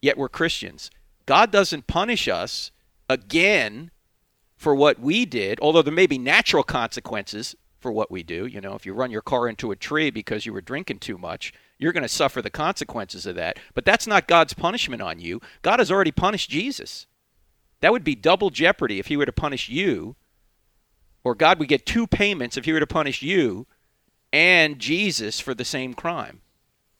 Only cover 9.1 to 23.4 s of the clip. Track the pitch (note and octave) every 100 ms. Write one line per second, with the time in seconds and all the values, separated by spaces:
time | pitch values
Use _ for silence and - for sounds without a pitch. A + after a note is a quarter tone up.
9.1 | G#2+ - B2+ A#2+ A2 A2+ F#2+ - D3+ D#3
10.1 | A2+ - G#2+ A2+ G2+ F2 C3+ F#3 - -
11.1 | F#2 F2 F2 - - _ - E3 E3+ B2
12.1 | - C#3+ C3 A2 - D#3 G3 - A#2 G2
13.1 | F#2 G2 F2 E2 - - - - G#3+ A3+
14.1 | G3+ - E3+ D#3 - F3+ A3+ - A#2 F#2
15.1 | E2+ E2+ - - _ E3+ A#3+ F#3+ G3 E3+
16.1 | - F#3 G#3 - D3 B3 - - - -
17.1 | _ _ _ _ _ _ - E3+ A#3 D#3
18.1 | A#2+ D#3 F#3 G3+ C#3+ E3 G3+ C3 G2 -
19.1 | D3 C#3 - D3 C3 - C3 F#3+ G2+ F#2+
20.1 | D3 _ _ _ _ _ _ _ _ _
21.1 | _ B2 A2+ D#3+ F3+ C#3 C#3 - A#3 A3+
22.1 | - G#3 F3+ A#2+ C3+ C#3 D#3+ D#3 D#3+ C#3+
23.1 | B2+ C#3+ F#3+